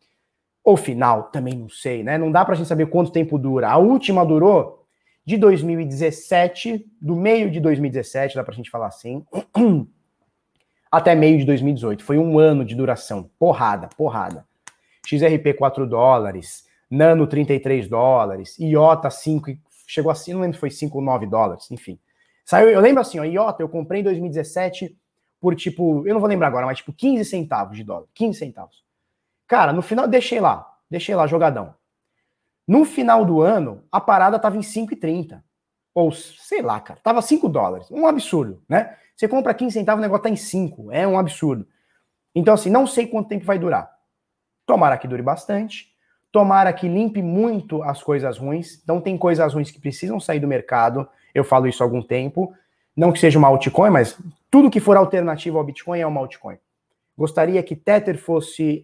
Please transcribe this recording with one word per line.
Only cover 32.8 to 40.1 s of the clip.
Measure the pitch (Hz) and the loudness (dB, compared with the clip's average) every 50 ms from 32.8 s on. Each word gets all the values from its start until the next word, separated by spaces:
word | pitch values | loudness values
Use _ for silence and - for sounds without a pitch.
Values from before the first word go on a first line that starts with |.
| 311 | 4
final | 302 - 285 247 233 226 226 208 | 2 0 -2 2 4 4 4 4
do | 175 165 156 | 2 2 4
ano, | 160 190 226 190 151 117 101 - _ _ | 4 4 2 2 -2 -4 -8 -12 _ _
a | - 196 | -4 -2
parada | - - 202 190 185 202 220 220 | 0 2 2 4 4 4 2 2
tava | 220 214 190 | 0 -2 -2
em | 214 | -4
cinco | 202 - - 220 226 214 | -8 -8 -8 -8 -8 -8
e | - | -8
trinta. | - - 160 165 180 160 - - - _ _ _ _ _ _ _ _ _ _ - | -6 -6 -4 -4 -4 -6 -10 -14 -20 _ _ _ _ _ _ _ _ _ _ -2
Ou, | - 170 233 | 0 0 0
sei | - - - - - - - - 403 381 | 0 -4 -12 -20 -20 -20 -10 -8 -6 -4
lá, | 240 226 - - | -4 -4 -4 -6
cara, | - - - - | -8 -12 -12 -4
tava | - 220 233 240 | -2 0 0 0
cinco | 233 - 302 320 - 175 | 0 0 0 0 0 0
dólares, | 143 131 101 92 92 90 - - | 0 0 0 -2 -2 -6 -12 -10
um | - 302 320 | -4 0 0
absurdo, | 320 302 262 - - 185 156 127 104 95 - _ - | 2 2 0 -2 -2 -2 -2 -2 -4 -8 -14 _ -2
né? | 151 202 226 - - _ _ _ _ | 0 0 0 -2 -8 _ _ _ _
Você | - 220 214 | -4 -4 -2
compra | 254 269 262 254 - | 0 0 0 0 -2
quinze | - 254 247 196 | -2 -4 -4 -4
centavos, | 220 196 208 214 214 | -4 -2 -2 -2 0
o | |
negócio | 214 202 | 0 -2